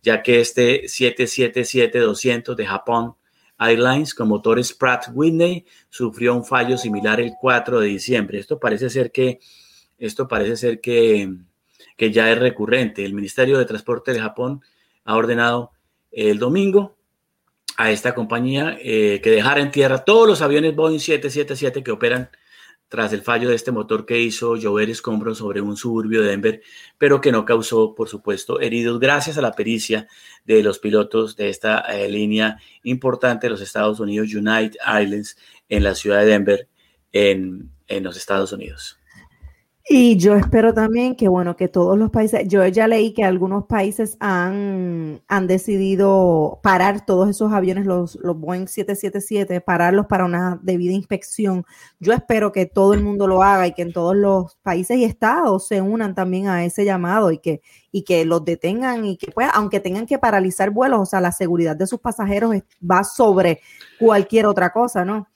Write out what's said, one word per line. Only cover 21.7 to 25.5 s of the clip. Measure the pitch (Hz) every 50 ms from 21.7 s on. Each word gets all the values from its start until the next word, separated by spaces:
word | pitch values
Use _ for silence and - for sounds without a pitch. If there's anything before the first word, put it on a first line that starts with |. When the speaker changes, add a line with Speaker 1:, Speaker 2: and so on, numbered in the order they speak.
| - 139 131
Speaker 1:
que | 123
operan | 110 107 120 117 123 127 127 - _ _ _ _ _ - - - _ _ _
tras | _ - 113 110 104 110
el | 101 101
fallo | - 143 131 120 123
de | 120
este | 113 - -
motor | 123 110 104 - 110 107 110
que | - 120 117
hizo | 120 117 110 - 120 117 117
llover | 113 110 104 101 104 107 110
escombros | 113 - - 123 110 107 107 113 110 107
sobre | 110 101